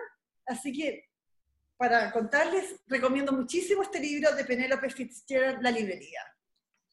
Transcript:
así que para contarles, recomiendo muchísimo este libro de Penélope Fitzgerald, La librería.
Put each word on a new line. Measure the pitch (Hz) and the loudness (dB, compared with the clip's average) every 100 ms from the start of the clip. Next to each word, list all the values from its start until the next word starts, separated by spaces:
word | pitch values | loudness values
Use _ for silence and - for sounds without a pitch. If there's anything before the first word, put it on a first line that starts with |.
| 453 - _ _ - | -8 -16 _ _ -10
así | 247 285 | -8 -6
que | 262 302 202 - _ _ _ _ _ _ - | -4 -4 -6 -12 _ _ _ _ _ _ -2
para | 247 233 208 | 4 4 4
contarles, | 233 214 285 330 381 - - - | 0 2 2 4 2 -2 -8 -4
recomiendo | 254 254 269 277 | 0 2 2 2
muchísimo | 262 247 339 370 392 | 0 0 -2 2 2
este | 381 339 | 0 -4
libro | 294 294 311 | -4 2 2
de | 277 | 2
Penélope | 262 247 254 269 269 | 0 -2 0 0 -2
Fitzgerald, | 262 247 - - 269 262 247 | -6 -10 -12 -4 0 2 2
La | 247 | 0
librería. | 226 202 175 - 131 - _ _ _ _ _ _ | 0 -2 -6 -10 -14 -14 _ _ _ _ _ _